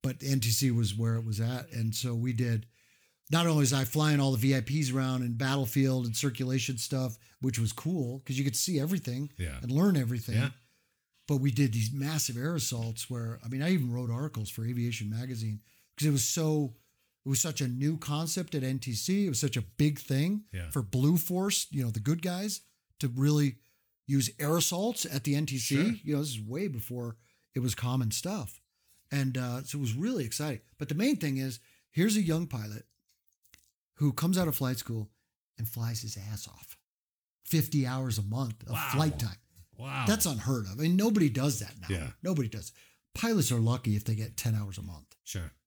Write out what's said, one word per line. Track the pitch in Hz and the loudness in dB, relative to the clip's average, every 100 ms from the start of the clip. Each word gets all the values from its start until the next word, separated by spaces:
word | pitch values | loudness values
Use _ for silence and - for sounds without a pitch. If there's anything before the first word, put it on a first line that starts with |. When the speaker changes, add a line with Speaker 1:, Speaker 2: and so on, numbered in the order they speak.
Speaker 1:
but | 135 123 | -4 -4
N | 135 135 | 0 2
T | 117 | 2
C | 110 135 | 2 4
was | 117 107 | 4 2
where | 101 113 113 | 0 0 0
it | |
was | 113 104 | -2 -2
at. | 113 127 - | -2 -2 -6
And | 120 113 | -2 -2
so | 110 127 | -2 -2
we | 117 123 | 0 0
did, | 120 120 113 - _ _ _ _ _ - | 0 2 0 -2 _ _ _ _ _ 0
not | 160 170 | 2 4
only | 156 | 6
was | 135 | 4
I | 135 | 4
flying | 131 151 151 147 | 2 2 4 6
all | 135 | 4
the | 131 | 4
V | 135 135 | 4 4
I | |
Ps | 117 147 135 | 2 0 2
around | 131 131 127 | 0 0 0
in | 120 | -2
battlefield | 117 131 139 120 139 135 131 120 | 0 0 2 2 4 4 4 0
and | 113 | 0
circulation | 143 117 127 131 123 123 | -2 -2 -2 0 -2 -4
stuff, | - 135 127 117 _ _ | -2 -2 -2 -6 _ _
which | 127 113 | -2 0
was | 110 | 0
cool | - 156 180 120 131 | 0 -2 -2 -2 -6
'cause | - 131 | -4 0
you | |
could | 139 113 | 0 0
see | - 160 | 0 0
everything | 151 185 - 123 143 - | 0 -2 -2 -6 -6 -6
Speaker 2:
Yeah. | 85 65 | -6 -4
Speaker 1:
and | 120 | -2
learn | 135 202 165 | 4 4 4
everything. | 117 120 113 | 2 -2 0
Speaker 2:
Yeah. | 104 131 - _ _ _ _ _ _ - | 0 0 -4 _ _ _ _ _ _ -2
Speaker 1:
But | 139 | 2
we | 139 | 2
did | 113 139 | 4 2
these | 113 107 | 2 0
massive | 139 139 156 - 117 | -2 -2 -2 -2 -2
air | 143 | -2
assaults | 170 - 120 113 113 - | -2 -2 -4 -4 -6 -6
where, | 123 117 117 | -6 -6 -8
I | 113 | -6
mean, | 131 | -2
I | 160 | 2
even | 185 123 | 2 2
wrote | 120 120 | -2 -2
articles | 117 151 117 104 | -2 -2 -4 -6
for | - 113 | -4 -4
Aviation | 123 120 110 104 | 0 -2 -2 -4
Magazine | 110 127 120 110 107 _ _ _ - | -4 -4 -4 -4 -4 _ _ _ 0
'cause | 151 | 2
it | |
was | 139 | 4
so, | - 170 156 151 139 113 _ _ _ _ | 2 0 2 2 0 -6 _ _ _ _
it | 135 | -2
was | 135 | 0
such | 160 - | 0 0
a | 131 | -2
new | 123 147 156 | 0 0 0
concept | - 147 160 185 165 | -2 -2 -2 -4 -4
at | 151 | -2
N | 131 135 | -2 -2
T | 127 | -4
C. | 110 - 196 196 | -4 0 2 2
It | |
was | 120 | 0
such | 139 117 | 0 -2
a | |
big | 101 - 147 143 | -4 2 2 2
thing | - 135 165 208 208 | 0 2 2 0 -4
Speaker 2:
Yeah. | 95 82 | -8 -4
Speaker 1:
for | - | -4
Blue | 101 127 143 170 | 0 2 4 4
Force, | - 180 196 190 - | 2 0 0 0 -2
you | 143 | -2
know, | 120 | -2
the | 110 | -2
good | 107 165 | 0 0
guys, | 175 180 208 196 _ _ _ _ | -2 -4 -4 -6 _ _ _ _
to | 135 | -4
really | 123 143 151 143 117 _ _ _ _ - | 2 4 4 2 -2 _ _ _ _ 0
use | 139 117 - | 0 0 -2
air | 147 170 | 0 2
assaults | - 175 220 233 - | 2 0 -2 -2 -4
at | 131 | -2
the | 147 143 | 0 0
N | 151 | 0
T | 131 | -2
C. | 113 139 | 0 2
Speaker 2:
Sure. | 202 220 | 2 0
Speaker 1:
You | 147 147 | -2 -2
know, | |
this | 147 | -2
is | 113 | -6
way | 107 139 196 | -6 -6 -4
before | 123 - 123 120 113 _ _ _ | -6 -8 -8 -8 -10 _ _ _
it | 139 | -2
was | 123 - | -2 0
common | 123 131 113 | -2 0 0
stuff. | - 180 202 110 - _ _ _ _ _ | -2 -4 -6 -8 -14 _ _ _ _ _
And, | 139 131 127 | -2 0 -2
uh, | 123 123 | -4 -6
so | - 147 | -6 -4
it | |
was | 127 | -2
really | 117 208 240 117 | -2 -2 -2 -4
exciting. | - 151 117 _ _ | -4 -4 -6 _ _
But | 147 | -4
the | |
main | 147 247 262 | 0 2 2
thing | 151 135 | 0 -2
is, | 135 117 _ _ _ | -4 -8 _ _ _
here's | 151 208 208 | 2 4 4
a | |
young | 170 160 170 | 2 0 0
pilot | 123 107 107 - _ _ _ _ _ _ - _ _ _ | -4 -6 -10 -16 _ _ _ _ _ _ -20 _ _ _
who | _ 147 | _ 0
comes | 117 165 185 | 2 2 2
out | 170 | 2
of | - | 0
flight | 131 127 | -2 -2
school | - 113 104 _ _ _ _ - | -4 -6 -6 _ _ _ _ -8
and | 113 | -8
flies | 117 113 113 | -4 -4 -4
his | 113 101 | -8 -10
ass | 101 104 - | -10 -10 -12
off. | - - - _ _ _ _ _ _ | -18 -20 -20 _ _ _ _ _ _
Fifty | - 160 - 147 127 | 0 2 4 2 2
hours | 131 131 110 | -2 -2 -2
a | |
month | 101 117 127 110 | -2 -2 -4 -6
of | - | -6
Speaker 2:
Wow. | 110 - | -4 0
Speaker 1:
flight | 131 156 - | 2 2 0
time. | 110 92 _ - - - | -4 -6 _ -20 -20 -14
Speaker 2:
Wow. | 131 135 123 | -8 -2 2
Speaker 1:
That's | 214 180 | 2 2
unheard | 120 123 127 95 | 0 0 0 -2
of. | 107 | 0
I | |
mean, | 160 180 | 4 4
nobody | 220 208 151 | 4 6 4
does | 120 143 117 | 4 0 0
that | 101 - | -6 -10
now. | - | -4
Speaker 2:
Yeah. | 90 69 - | -4 -4 -6
Speaker 1:
Nobody | 277 160 117 | -2 0 -2
does. | 107 - - - _ _ | -4 -12 -18 -20 _ _
Pilots | - 233 214 123 | -4 2 2 4
are | 120 | 4
lucky | 113 127 117 104 | 2 2 0 0
if | |
they | 110 | 0
get | 110 110 - | -2 -4 -4
ten | 120 | 0
hours | 107 101 92 | 0 -2 -10
a | |
month. | 87 80 73 _ | -12 -14 -18 _
Speaker 2:
Sure. | - 98 82 _ | -10 -8 -8 _